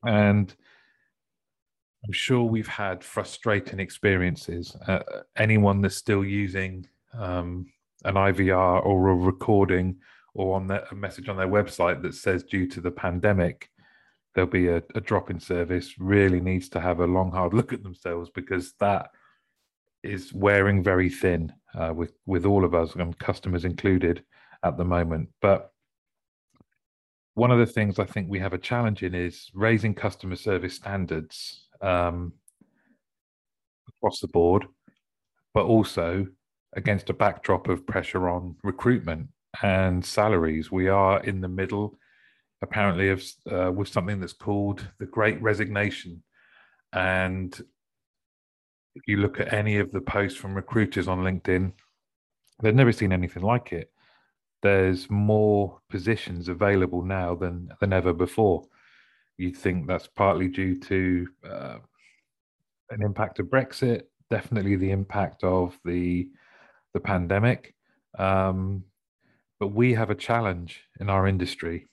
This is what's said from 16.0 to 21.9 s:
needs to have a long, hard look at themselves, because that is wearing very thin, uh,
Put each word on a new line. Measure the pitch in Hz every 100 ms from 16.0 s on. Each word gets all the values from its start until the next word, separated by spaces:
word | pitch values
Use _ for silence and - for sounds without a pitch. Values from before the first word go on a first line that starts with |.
| 92 101 98 90
needs | 90 92 90
to | 90
have | 87 85
a | 87
long, | 92 92
hard | 92 90
look | 107 123
at | 120
themselves, | 98 87 90 85 85
because | - 90 95 87 _
that | 101 98 - _ _ _ _ _ _ _ _ _
is | - 98 90
wearing | 92 101 101 98 101
very | 92 92 92
thin, | 87 95 85 78 - _
uh, | - 82